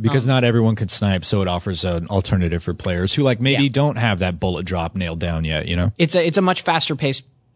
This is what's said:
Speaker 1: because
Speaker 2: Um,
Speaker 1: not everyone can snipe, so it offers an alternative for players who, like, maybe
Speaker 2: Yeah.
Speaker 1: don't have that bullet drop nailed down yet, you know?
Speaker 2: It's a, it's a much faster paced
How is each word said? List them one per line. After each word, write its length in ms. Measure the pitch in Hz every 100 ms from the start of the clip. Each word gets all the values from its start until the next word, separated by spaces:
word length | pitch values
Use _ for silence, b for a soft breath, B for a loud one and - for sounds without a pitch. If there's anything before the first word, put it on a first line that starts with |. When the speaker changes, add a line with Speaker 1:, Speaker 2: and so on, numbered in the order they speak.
Speaker 1:
because 240 | 113 139 120
Speaker 2:
Um, 60 |
Speaker 1:
not 120 | 131
everyone 320 | 120 117 113 107
can 140 | 101
snipe, 340 | - 101 92
so 180 | - 104
it 60 | 92
offers 380 | 87 101 85 90
an 220 | 85 82
alternative 540 | 98 - 98 87 85
for 120 | -
players 400 | 82 98 87 95
who, 100 | -
like, 160 | 135 113
maybe 240 | 131 135
Speaker 2:
Yeah. 60 | 139
Speaker 1:
don't 260 | 123 147 117
have 220 | 117 90
that 180 | 92 85
bullet 280 | 95 85 87
drop 320 | 90 82 95
nailed 220 | 87 82
down 260 | 87 82 80
yet, 240 | 78 -
you 80 | 87
know? 160 | 98 -
Speaker 2:
It's 180 | 160 180
a, 120 | 170
it's 100 | 190
a 40 |
much 180 | 185 180
faster 300 | - 165 - 135
paced 260 | 139 131 - _ _